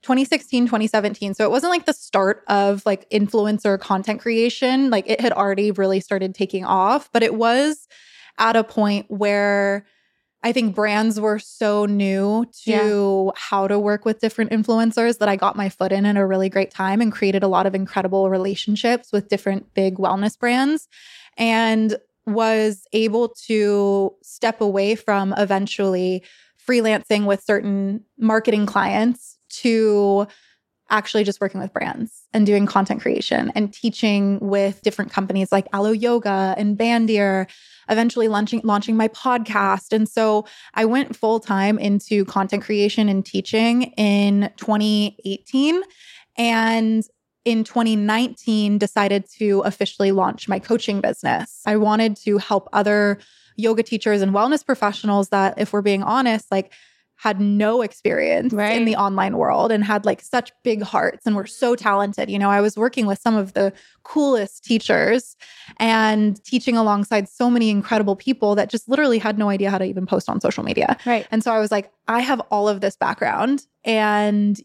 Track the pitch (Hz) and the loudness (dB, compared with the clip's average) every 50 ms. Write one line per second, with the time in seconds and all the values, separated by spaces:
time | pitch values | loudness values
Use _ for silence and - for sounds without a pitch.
0 | _ - 254 254 277 - - 294 - - - 247 240 233 240 214 220 220 - 214 | _ 0 0 0 2 0 0 -2 -2 -2 0 0 0 2 0 0 -2 0 0 0
1 | 202 208 208 - 202 202 196 - 220 208 190 262 294 349 359 349 - - 302 - | 0 0 -4 -4 -8 -8 -2 0 0 2 2 0 0 0 0 0 0 -2 -4 -4
2 | - - - 190 190 190 - - _ - 202 202 202 202 202 196 - 220 196 196 | -8 -4 0 0 2 2 0 -2 _ 0 0 2 2 2 0 0 0 -2 -2 -2
3 | - _ - 214 208 202 - 226 208 214 214 208 - 214 196 196 - - 196 190 | -6 _ 0 0 0 2 0 0 0 0 -2 -2 0 0 0 0 -2 -2 -2 -2
4 | 196 - 214 233 - 233 233 226 226 240 - - - 247 262 262 269 269 233 202 | -2 -4 -6 -4 -4 -2 0 0 0 0 0 -2 -2 0 2 2 2 2 2 0
5 | 190 - 220 - 240 240 - - 202 202 196 190 208 208 196 190 196 190 190 190 | 0 -2 -2 0 0 0 0 0 0 0 0 0 0 -2 0 0 0 0 0 0
6 | 190 - 202 190 190 190 190 - 196 190 - 190 185 - 185 190 185 202 247 294 | -2 -2 -4 -4 -4 -6 -4 -4 -6 -4 -4 -6 -2 0 0 2 2 2 2 0
7 | - - _ 233 226 220 - 220 226 233 240 254 285 302 302 - - _ - - | -2 -2 _ 0 0 0 0 0 0 2 2 2 2 0 -2 -4 -10 _ -20 -20
8 | - - - - - - _ - 220 226 226 226 220 220 - - 214 202 202 202 | -20 -20 -20 -20 -20 -20 _ 0 0 2 4 2 0 0 0 0 0 2 0 -2
9 | 202 _ 214 196 208 202 202 202 202 202 202 202 202 196 196 202 202 _ _ _ | -4 _ -6 -2 0 0 2 2 2 2 2 2 2 0 -2 -4 -6 _ _ _
10 | _ _ _ _ _ _ _ _ - 233 240 254 233 220 185 208 208 214 208 214 | _ _ _ _ _ _ _ _ -4 -2 0 2 0 0 0 0 0 0 2 2
11 | 220 226 214 214 208 214 208 214 - - - - 233 208 208 208 208 208 202 202 | 2 0 0 0 0 -2 -2 -2 -6 -14 -8 -2 -2 0 2 0 0 0 0 0
12 | 196 196 190 196 196 202 214 220 240 233 _ - - 226 220 214 214 208 208 202 | 0 0 0 0 0 0 0 0 -2 -4 _ -12 -4 0 0 2 2 2 2 2
13 | 202 196 196 190 190 190 - - - - - 196 196 196 202 208 208 208 208 202 | 0 2 0 0 0 -2 -4 -6 -8 -4 -2 -2 0 0 0 0 0 0 -2 0
14 | - 226 214 - - 220 - - 226 226 233 220 214 - 233 226 226 226 220 - | -2 -4 -2 -2 -2 -4 -2 -2 -4 -2 0 -2 0 2 2 2 2 0 0 2
15 | 226 233 233 226 214 208 196 196 - 196 - 196 202 196 - _ 185 190 190 196 | 0 0 0 2 0 0 0 0 0 -2 -2 -2 -6 -6 -4 _ -2 0 0 0
16 | 202 208 208 202 196 190 190 190 190 190 190 196 190 - - - 190 190 196 214 | 2 2 2 2 2 2 2 0 0 0 0 -2 -2 -2 -4 -6 -4 -2 0 0
17 | 240 220 208 - - 196 190 196 196 190 185 180 190 196 190 190 190 185 - 196 | 0 0 0 0 0 0 0 2 0 2 2 2 2 0 0 -2 -6 -4 -4 -4
18 | 185 185 190 196 190 190 190 185 185 196 196 - - - 208 208 - 233 240 240 | -2 0 0 0 2 2 0 0 -2 -4 -4 -6 -2 -2 -2 0 2 0 0 0
19 | 240 - - 202 202 - 208 196 - 202 196 196 - _ _ - 196 190 185 185 | -2 -2 -4 -4 -2 0 -4 -2 -2 -4 -4 -4 -6 _ _ 0 0 0 0 -2
20 | 190 185 180 196 202 214 - _ - 240 240 254 269 277 311 320 - _ _ - | -2 -2 0 0 -2 -2 -4 _ -2 0 0 2 2 0 0 -2 -4 _ _ -20
21 | - - - - - - _ - 226 226 226 226 226 220 220 220 220 220 208 - | -20 -20 -20 -20 -20 -20 _ -4 -2 0 2 2 2 2 2 2 2 0 -2 -4
22 | _ _ _ _ _ - 208 226 226 220 220 220 214 220 208 196 - _ - 214 | _ _ _ _ _ -4 -2 0 2 2 2 2 0 0 -2 -4 -12 _ -2 0
23 | 220 226 208 226 240 226 233 - - - 226 214 208 208 208 202 202 202 196 196 | 0 0 0 0 -2 -2 -4 -12 -6 -2 0 0 2 2 2 2 2 2 2 2
24 | 196 190 - _ _ - - - - 226 226 233 220 202 190 196 196 202 220 214 | 0 -2 -4 _ _ -20 -10 -4 -2 -2 0 0 -2 0 0 0 0 0 -2 -2
25 | - - 208 202 196 196 196 - 208 190 202 190 196 190 - - 202 196 185 180 | -2 -2 0 0 0 -2 0 -2 0 0 0 -2 -2 -4 -4 -2 -2 0 0 0
26 | 185 185 185 180 - - - _ _ _ _ _ _ - 254 240 226 220 214 - | 0 -2 -2 -4 -6 -12 -20 _ _ _ _ _ _ 0 0 2 2 2 0 0
27 | - - 214 208 208 202 202 196 - - 208 196 - 208 202 196 196 196 196 220 | 0 -2 -2 0 2 0 0 0 0 0 0 0 0 -2 -2 -2 -2 -4 -4 -6
28 | - _ _ - 226 220 220 220 220 - 214 208 208 202 - 202 196 185 196 208 | -10 _ _ -2 0 2 2 2 2 2 0 2 0 0 0 0 0 0 0 0
29 | 220 240 247 - - - - _ _ _ - - - 240 226 226 220 214 208 208 | 2 0 0 -2 -8 -20 -20 _ _ _ -18 -2 0 2 2 4 4 4 4 4
30 | 202 202 196 196 202 202 - _ _ _ _ _ _ _ _ _ _ _ - 214 | 4 4 2 2 0 -2 -6 _ _ _ _ _ _ _ _ _ _ _ -2 -2
31 | 208 - - 220 214 196 196 - 202 190 - 190 - 196 _ - - - - - | -2 0 0 0 0 0 -2 -2 -4 -4 -4 -6 -10 -8 _ -6 -6 -6 -6 -6
32 | 220 220 - - - _ - 220 208 202 208 202 202 202 - 196 196 - - - | -8 -10 -10 -20 -20 _ 0 2 4 4 4 2 2 2 2 0 0 0 -2 -4
33 | - - - - - - - - - - - 214 214 202 - - - 233 220 - | -2 -2 -2 -2 -2 0 0 0 0 -2 -2 -2 -4 -4 -6 -4 -4 -4 -2 0
34 | - 220 202 202 202 196 196 196 - 202 196 202 196 196 196 - - 214 202 - | 0 0 2 2 2 0 0 -2 -2 -2 0 0 0 0 -2 -2 -4 -4 -2 -2
35 | 196 - - - 196 190 - 196 190 - - 196 190 - - 196 202 214 226 214 | -8 -4 -2 -4 -2 0 -2 -2 0 0 0 -2 -2 -2 -4 -2 0 0 0 0
36 | 220 240 240 240 208 208 196 190 190 190 190 196 208 208 208 202 226 233 240 233 | 2 0 0 0 0 0 0 0 0 0 -2 0 0 -2 0 0 0 0 2 2
37 | 226 226 220 208 202 196 190 190 185 - - - - - - - _ - 220 220 | 2 2 2 2 2 2 2 0 -2 -4 -10 -20 -20 -20 -20 -20 _ -2 0 2
38 | 233 240 - 247 226 220 214 208 214 208 - 226 - 220 208 202 202 - 220 220 | 2 0 0 0 0 0 0 0 -2 -2 -4 -4 0 0 0 0 0 0 0 0
39 | 220 226 220 - - 262 247 247 220 220 214 208 196 196 190 196 - - - 214 | 0 0 -2 -4 -2 -2 -2 -2 -2 -2 -2 -2 0 0 0 -2 -4 -4 -2 0
40 | 220 208 - - 220 220 214 208 214 - - - - - - - 226 220 233 269 | 0 0 0 0 2 2 2 0 -2 -4 -18 -20 -20 -10 -4 0 0 2 2 0
41 | 277 - 233 - - 220 226 226 220 - 208 190 196 202 220 214 - 208 202 202 | -2 -2 -6 -4 0 0 0 0 0 -2 0 0 2 2 0 0 0 0 0 0
42 | - - 226 202 196 190 - 196 196 190 - 202 202 - 214 202 202 208 202 - | 0 0 -2 -2 0 0 -2 -2 -2 -2 -4 -6 -4 -2 0 0 0 0 2 2
43 | 214 208 196 190 190 - - 190 185 - - 220 226 233 240 240 254 254 - - | 0 2 2 0 -2 -2 -4 -6 -4 0 0 2 2 2 2 0 0 -2 -2 0
44 | 214 208 202 202 202 202 202 202 202 202 - - - - 214 208 214 214 214 208 | 2 2 4 2 2 2 2 2 0 -2 -4 -10 -4 -2 0 0 2 0 2 0
45 | 208 208 202 - - 196 196 - _ - - 262 277 302 330 359 381 381 _ _ | 0 -2 -4 -10 -10 -10 -10 -10 _ -4 -2 0 2 2 2 0 -2 -6 _ _
46 | - - - - - _ _ - 233 233 233 226 226 226 226 226 226 220 220 220 | -20 -20 -20 -20 -20 _ _ -2 0 0 2 2 2 2 2 2 2 2 0 0
47 | 214 - _ _ _ _ _ _ _ 233 226 220 220 - - 247 233 226 220 208 | -2 -4 _ _ _ _ _ _ _ 0 0 0 -2 0 0 0 0 2 0 0
48 | 208 208 214 226 247 247 - - - - 220 214 208 208 208 208 208 196 - 220 | 0 0 0 0 0 -2 -4 -8 -4 -2 0 0 2 2 2 0 0 0 0 0
49 | 202 202 202 202 196 _ - - 220 208 202 196 - 196 196 - 202 196 - - | 0 2 0 -2 -2 _ -8 -4 0 2 2 2 0 0 -2 -2 -4 -6 -2 0
50 | 202 196 196 196 185 180 - - - - 196 190 190 - 240 240 - - 202 196 | 0 2 2 2 0 0 -2 -6 -6 -4 -4 -4 -2 -2 -2 -2 -2 -4 -4 -2
51 | - - - - - 139 120 87 226 - - - - 214 214 214 214 214 214 214 | -2 -4 -4 -4 -2 -2 -2 -2 -4 -8 -14 -8 -4 0 0 2 2 2 2 2
52 | 226 226 208 - - 214 202 202 - - 214 196 196 - - 208 202 208 208 208 | 2 0 -2 -4 -2 -2 0 0 0 0 -2 -2 -2 0 -2 0 2 2 2 2
53 | 208 202 202 202 - _ _ _ _ _ _ - 214 226 226 214 226 - 233 214 | 2 2 0 -2 -8 _ _ _ _ _ _ -4 -2 0 0 0 -2 -2 -4 -4
54 | - 220 208 202 190 196 190 202 214 254 302 294 - - 262 - - 202 196 - | 0 0 0 2 2 2 2 2 2 2 0 -2 0 -2 -2 0 0 -2 -2 -2
55 | - 214 202 202 196 - - 196 190 196 - - 214 - - 208 196 208 202 196 | -2 0 0 0 0 0 0 0 0 0 0 -2 -6 -2 -2 -2 0 0 0 0
56 | 196 - 214 254 262 240 220 220 - - 202 196 190 - - - - _ _ _ | 0 0 0 0 2 0 0 -2 -2 -2 -4 -4 -4 -4 -12 -20 -20 _ _ _
57 | _ _ _ _ - 196 208 190 208 202 202 208 208 214 226 247 233 208 - - | _ _ _ _ -4 -2 0 0 0 2 2 2 2 2 2 0 -2 -2 -6 -4
58 | _ - 165 156 156 - 165 85 - 247 226 202 208 208 226 233 233 226 220 - | _ -2 0 0 0 0 0 0 0 -2 -2 -2 -2 0 0 0 0 0 0 0
59 | 202 196 196 190 196 196 190 - - - - - - 202 226 208 208 202 214 208 | -2 -2 0 -2 -2 -2 0 -2 0 0 2 2 2 2 2 0 0 0 -2 0
60 | 208 214 - - - - - 247 240 - _ _ _ 247 220 208 202 - - - | 0 -2 -2 -2 -6 -4 -4 -4 -4 -4 _ _ _ -2 -2 -2 -4 -4 -2 0
61 | - - - - _ 233 208 202 196 214 - - - 240 240 240 - 214 202 196 | 0 0 -2 -2 _ -2 -2 -2 -2 -8 -6 -4 0 0 0 0 0 0 2 2
62 | 202 202 202 - - 214 196 202 196 202 202 202 202 214 208 208 220 254 - - | 0 -2 -2 -6 -6 -4 -2 0 2 2 2 4 2 0 0 0 -2 -2 0 0
63 | 220 202 196 202 - 233 226 214 196 190 - 196 196 196 190 - - - _ _ | -2 -2 -2 0 0 0 0 0 0 -2 -2 0 0 0 -2 -6 -20 -20 _ _
64 | _ - - 302 294 277 262 226 202 196 - - _ - 233 226 - - - 160 | _ -4 -2 0 2 2 2 0 0 -4 -8 -20 _ -2 -2 0 2 0 0 2
65 | 156 - 220 254 - - - _ - - - - - - - _ 220 226 226 220 | 2 2 2 0 -2 -6 -20 _ -20 -20 -20 -20 -20 -20 -6 _ 0 2 2 2
66 | 220 214 214 214 214 208 196 - _ - - 247 - - 233 226 226 214 208 202 | 2 2 2 2 2 0 0 -4 _ -4 -4 -2 -2 0 0 0 2 2 0 0
67 | 202 - 233 208 196 - - - 254 247 240 240 226 220 208 202 202 - 233 214 | -2 0 -2 -2 -2 -4 -6 -2 0 2 2 2 2 2 0 0 0 0 0 0
68 | 208 202 196 196 - 262 262 - - 208 208 202 - 208 - 226 - - 254 294 | 0 0 -2 -2 -2 -4 -2 0 0 0 2 0 0 -2 -4 -8 -4 -2 0 0
69 | 302 277 233 220 196 220 214 208 214 202 196 196 202 196 196 190 185 185 196 190 | 2 2 2 0 0 -2 -2 0 0 0 0 0 0 -2 -2 -2 -4 -4 -4 -6
70 | 185 - - 180 - - - 190 - - - - - - - - - - 254 - | -4 -2 -2 -4 -2 -4 -6 -2 -2 -2 -4 -2 -6 -4 -2 0 0 0 0 -2
71 | - 247 240 220 - - - 220 220 247 226 220 214 208 220 202 196 - _ _ | -2 -2 -2 -2 -2 -2 -4 -4 -2 0 0 0 0 0 -2 -4 -4 -6 _ _
72 | _ - 220 240 247 254 277 233 - - - 208 202 214 208 196 196 196 - _ | _ -4 -2 -2 0 -2 -2 -4 -2 -4 -2 0 0 0 0 0 -2 -4 -4 _
73 | - - - - - 117 101 - - 247 285 277 - _ _ _ _ - 226 220 | -4 -4 -2 -2 -2 -2 -2 -2 0 0 -2 -2 -4 _ _ _ _ -2 0 0
74 | 214 214 208 208 208 208 208 208 208 208 202 - - | 2 2 2 2 2 2 2 2 2 0 0 -2 -6